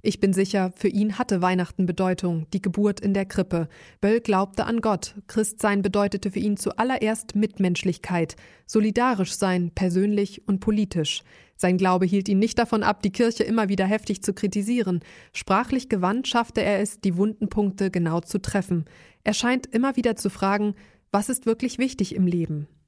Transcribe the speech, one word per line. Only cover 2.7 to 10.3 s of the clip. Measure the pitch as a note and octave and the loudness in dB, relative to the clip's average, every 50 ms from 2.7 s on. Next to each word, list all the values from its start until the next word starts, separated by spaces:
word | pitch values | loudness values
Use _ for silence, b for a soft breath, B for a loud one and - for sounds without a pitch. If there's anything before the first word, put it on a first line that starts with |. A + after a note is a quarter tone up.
| E3+ G3+ G#3 G#3 G3 - | 0 2 2 2 0 0
in | - G3 F#3+ | -2 0 0
der | G3 G3 | 0 -2
Krippe. | G3 - - F#3 F#3+ F3+ E3+ E3 B B B B B B B | -2 -2 -2 -2 0 0 -2 -2 B B B B B B B
Böll | - G3+ A3 A#3 | 2 2 2 2
glaubte | A3+ - G3+ F#3 G3+ G3 - - - | 2 2 2 2 2 0 -2 -4 -2
an | - A3+ A#3 | 0 -2 0
Gott. | A3 A3 G3+ - - - - G3+ - | 0 0 0 0 -4 -10 -14 -18 -18
Christsein | - - A3 G#3+ - - - - G#3 G3+ G3+ | -4 -2 -2 -2 -2 -2 0 0 2 2 2
bedeutete | F#3+ G3+ F#3+ G3+ G3+ G3+ G#3+ F#3+ - G3+ | 0 0 2 2 0 0 0 -4 -4 -4
für | F#3+ G3+ | -4 -2
ihn | F3+ G#3 G#3 | -2 -2 -2
zuallererst | F#3+ - G3+ - - A3+ B3+ C4 - A3 G#3+ A3 A3 - - - | -2 -4 -6 -2 -2 0 0 0 0 0 -2 -2 -4 -8 -4 0
Mitmenschlichkeit. | G3+ G#3+ G#3 - - F#3+ F3+ F3 - - F#3 E3+ - - - F3+ E3+ E3 D#3 - B B B B B B | 0 0 0 0 0 0 2 2 0 -2 -2 -4 -4 -6 -2 0 0 0 -2 -4 B B B B B B
Solidarisch | - - A3 G#3+ A3 G3+ A#3+ A#3+ B3+ A#3+ F#3+ F#3 F3+ - | 0 2 2 2 4 2 2 2 2 2 2 0 -2 0
sein, | - G3 F#3+ F3+ F3+ F3 E3+ _ | -2 0 2 2 0 0 -2 _
persönlich | - F#3+ F#3 E3+ F#3 G3 G#3 G#3 G#3 G3+ G3 | -2 0 2 2 2 2 2 2 0 0 -2